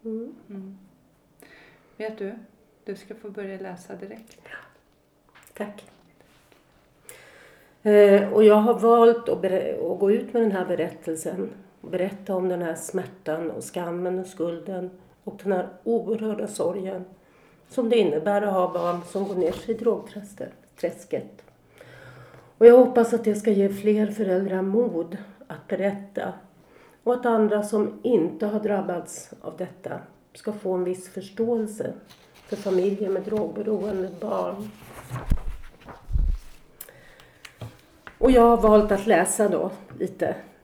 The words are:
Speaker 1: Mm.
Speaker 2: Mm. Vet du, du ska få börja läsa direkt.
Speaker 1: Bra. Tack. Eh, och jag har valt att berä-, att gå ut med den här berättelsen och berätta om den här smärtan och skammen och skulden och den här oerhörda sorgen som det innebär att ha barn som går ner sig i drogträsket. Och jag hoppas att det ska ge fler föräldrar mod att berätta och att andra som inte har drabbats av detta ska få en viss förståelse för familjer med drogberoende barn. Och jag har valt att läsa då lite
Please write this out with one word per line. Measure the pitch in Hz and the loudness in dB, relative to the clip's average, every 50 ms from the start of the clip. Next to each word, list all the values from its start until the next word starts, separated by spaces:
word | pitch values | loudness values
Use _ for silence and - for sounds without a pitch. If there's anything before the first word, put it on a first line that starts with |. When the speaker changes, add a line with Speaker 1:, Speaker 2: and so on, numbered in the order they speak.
| _ | _
Speaker 1:
Mm. | 226 220 220 233 262 - - - _ | -8 -8 -8 -10 -12 -14 -20 -20 _
Speaker 2:
Mm. | 208 196 190 190 196 - - - _ _ _ _ _ _ _ _ _ _ - - - - - - _ _ _ _ _ _ | -16 -16 -14 -16 -18 -20 -20 -20 _ _ _ _ _ _ _ _ _ _ -20 -20 -20 -20 -20 -20 _ _ _ _ _ _
Vet | 214 220 220 220 | -10 -10 -10 -8
du, | 202 196 226 226 196 - _ _ _ _ _ _ _ | -10 -10 -10 -12 -18 -20 _ _ _ _ _ _ _
du | - 196 | -14 -14
ska | 196 - - 214 | -14 -12 -18 -18
få | 220 - 214 | -16 -14 -14
börja | 196 208 202 196 196 190 | -12 -10 -10 -10 -10 -10
läsa | 190 190 180 175 - - 196 | -10 -12 -12 -14 -16 -16 -16
direkt. | 180 196 196 220 226 226 - - - _ | -14 -14 -16 -16 -18 -20 -20 -20 -20 _
Speaker 1:
Bra. | - - - - - _ _ _ _ _ _ _ _ _ _ _ _ _ - - - _ | -18 -18 -18 -18 -20 _ _ _ _ _ _ _ _ _ _ _ _ _ -20 -20 -20 _
Tack. | - 208 208 202 - - - _ _ _ _ _ _ _ _ _ _ _ _ _ _ _ _ _ _ _ _ _ _ _ _ - - - - - - - - - _ _ _ _ _ _ | -12 -12 -12 -12 -18 -20 -20 _ _ _ _ _ _ _ _ _ _ _ _ _ _ _ _ _ _ _ _ _ _ _ _ -20 -20 -20 -20 -20 -20 -20 -20 -20 _ _ _ _ _ _
Eh, | 214 208 208 208 202 202 202 196 196 - | 6 8 8 10 10 8 6 6 4 4
och | - 220 | 8 8
jag | 214 208 | 8 8
har | 214 214 233 233 - | 8 6 4 2 4
valt | 202 233 233 233 233 233 233 233 - - | 6 6 6 8 8 8 6 4 0 -4
att | - 180 | -4 -2
berä-, | 175 190 185 196 - - - - - 170 185 | -2 -2 -2 0 -2 -2 -4 -4 -4 -4 -2
att | 185 | 0
gå | 196 196 | 2 2
ut | 208 233 262 - - | 2 2 0 -2 0
med | 240 | 0
den | 226 220 | 2 2
här | 196 190 180 | 0 -2 -2
berättelsen | 180 180 165 156 175 - - - - 160 160 - 180 - 185 190 - - - - - _ _ | -2 -2 -2 -2 -4 -6 -10 -8 -8 -8 -6 -6 -8 -6 -6 -8 -8 -10 -14 -20 -20 _ _
och | - - | -16 -8
berätta | 165 180 175 196 196 196 - - 196 | -4 -4 -4 -4 -6 -10 -8 -6 -4
om | 185 180 185 | -2 -2 -2
den | 180 175 | -2 -2
här | 175 165 160 | -4 -6 -6
smärtan | 165 - - - 185 180 131 - - _ - 151 160 170 160 | -8 -10 -8 -6 -6 -6 -6 -12 -14 _ -6 -6 -4 -4 -6
och | - - - - - | -8 -8 -12 -10 -8
skammen | 185 175 170 170 175 180 180 180 185 | -8 -8 -6 -6 -4 -4 -4 -4 -4
och | 185 185 | -6 -8
skulden | - - 160 170 170 165 160 - 190 185 180 180 185 - - _ _ _ _ | -8 -6 -6 -6 -6 -8 -10 -10 -8 -8 -8 -10 -12 -16 -20 _ _ _ _
och | - - - - | -16 -16 -10 -4
den | 190 | -2
här | 196 180 180 - - - - | -2 -2 -2 -6 -10 -12 -4
oerhörda | - 233 226 - 190 220 214 214 220 214 214 214 202 | -2 -2 -2 -2 -2 -4 -4 -4 -6 -6 -6 -6 -8
sorgen | 208 - 160 170 180 202 185 190 196 185 185 - - - _ _ _ _ _ _ _ _ _ _ | -6 -4 -4 -4 -4 -4 -6 -8 -8 -10 -12 -14 -18 -20 _ _ _ _ _ _ _ _ _ _
som | - - 240 226 | -4 -2 0 2
det | 240 233 | 4 4
innebär | 208 170 147 156 156 208 202 202 | 4 4 2 0 0 0 0 0
att | 208 208 190 | 0 0 0
ha | 190 180 180 - | 2 0 0 0
barn | 180 170 175 175 175 175 - | -2 -2 -2 -2 -4 -6 -8
som | - 196 196 196 | -6 -6 -4 -4
går | 202 | -2
ner | 180 180 160 | -2 -2 -2
sig | 190 - - - 226 | -2 -4 -6 -6 -6
i | 220 | -2
drogträsket. | 233 233 208 196 - - - 208 196 - - - - - - - - _ _ - - 170 170 - - - - 131 - - - - - - _ _ _ _ _ - - - - - - - - - - - - - - - _ _ | 0 -2 -2 -2 -4 -14 -16 -16 -18 -18 -14 -14 -14 -14 -14 -20 -20 _ _ -6 -6 -6 -6 -8 -12 -8 -8 -8 -8 -10 -18 -20 -20 -20 _ _ _ _ _ -20 -20 -20 -20 -20 -20 -20 -20 -20 -20 -20 -20 -20 -20 -20 _ _
Och | 220 | 10
jag | 233 240 254 | 10 12 12
hoppas | 247 - - 240 233 233 - | 8 8 6 2 2 2 0
att | 226 226 | -2 0
det | 220 208 | 0 -2
ska | 208 - 233 | 0 0 0
ge | 208 196 196 196 | 2 2 2 0
fler | 202 - - 214 214 214 214 202 | 0 -2 0 0 2 2 0 -2
föräldrar | 208 - 220 190 185 185 196 196 185 185 | -2 -4 -2 0 0 0 -2 -2 -4 -4
mod | 185 196 190 220 247 - 175 165 165 165 - 202 - - - - - _ | -2 0 0 0 0 0 -2 -6 -6 -6 -10 -14 -14 -16 -20 -20 -18 _
att | 165 139 - - | -18 -18 -10 -8
berätta | - 180 185 196 190 196 - - - - 92 - 180 - - - _ _ - _ _ - - - - _ _ | -6 -2 -2 -4 -4 -4 -12 -12 -10 -8 -8 -8 -10 -12 -18 -20 _ _ -20 _ _ -20 -20 -20 -20 _ _
och | 226 247 | -2 -2
att | 247 247 | 0 0
andra | 240 226 226 214 208 208 208 208 | 0 2 4 4 2 2 0 -2
som | 208 - 214 208 - - - - | -2 -2 -2 -2 -2 -4 -6 -2
inte | 240 247 202 160 175 - - - | 2 2 2 2 0 -4 -4 -6
har | 208 208 214 | -4 -4 -4
drabbats | 214 208 208 196 180 - 180 175 170 - - - - - - - | -2 -2 -2 -2 -2 -4 -6 -6 -8 -10 -14 -18 -18 -18 -20 -16
av | - - 160 - | -16 -16 -10 -10
detta | 185 175 - - - - 151 - - - - _ _ _ _ | -12 -12 -12 -14 -12 -12 -12 -12 -14 -18 -20 _ _ _ _
ska | - - - 208 | -12 -10 -8 -8
få | 208 - 190 185 | -6 -4 -4 -2
en | 180 180 | -2 -2
viss | 180 185 185 - - | -2 -4 -6 -8 -14
förståelse | - - 190 - - - 226 226 240 226 214 208 - - - - - - - - - _ - - _ | -14 -14 -14 -14 -6 -4 -2 -2 0 -2 -2 -4 -6 -8 -8 -8 -8 -10 -16 -20 -20 _ -20 -20 _
för | - - - - | -20 -12 -12 -10
familjer | 202 - 202 190 185 180 202 196 196 208 185 | -8 -4 0 0 2 2 0 -2 -2 -4 -4
med | 190 185 196 | -4 -4 -4
drogberoende | 214 214 214 208 - 214 214 208 220 214 196 185 208 202 190 185 190 175 175 | -4 -4 -4 -4 -4 -6 -6 -4 -4 -4 -4 -4 -4 -4 -4 -6 -6 -8 -10
barn. | - 208 196 190 180 180 190 196 214 214 208 - - - - - - - 123 123 - - - - - - - - - - - - - - - - - - - - - - - - - - - - - _ - _ - - - - - - - - - _ _ _ _ - - _ - - - - _ _ _ - _ - - - | -8 -6 -4 -4 -4 -4 -6 -8 -12 -14 -14 -18 -20 -20 -20 -20 -16 -12 -12 -10 0 2 2 2 2 -4 -8 -8 -12 -18 -20 -20 -20 -20 -20 -18 -12 -4 0 0 2 2 0 -2 -4 -16 -20 -20 -20 _ -20 _ -20 -20 -20 -20 -20 -20 -20 -20 -20 _ _ _ _ -20 -18 _ -16 -16 -16 -20 _ _ _ -20 _ -20 -10 0
Och | - 254 | 2 6
jag | 254 247 | 6 8
har | 233 233 233 226 | 8 8 6 6
valt | 208 220 214 214 208 208 | 6 8 8 8 6 6
att | 202 196 202 220 | 0 -2 2 2
läsa | 214 165 180 190 - - 220 202 | 4 4 4 2 0 0 0 0
då | 180 156 160 190 - - - - - 127 | 2 0 -2 -4 -6 -10 -18 -20 -10 -8
lite | - - - - 175 151 - - - - - _ | -8 -8 -6 -4 -4 -4 -4 -8 -12 -20 -20 _